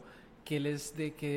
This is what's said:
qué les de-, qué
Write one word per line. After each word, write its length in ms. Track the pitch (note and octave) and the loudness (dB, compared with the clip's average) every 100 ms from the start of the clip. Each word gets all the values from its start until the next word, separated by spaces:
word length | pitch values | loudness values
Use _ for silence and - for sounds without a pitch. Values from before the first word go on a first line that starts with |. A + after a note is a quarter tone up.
| - - - - - | -8 -18 -20 -12 0
qué 140 | D3 | 2
les 360 | C#3+ D3 - D#3 | 4 2 -2 -2
de-, 180 | D3+ D3+ | -2 0
qué 140 | D3 | 2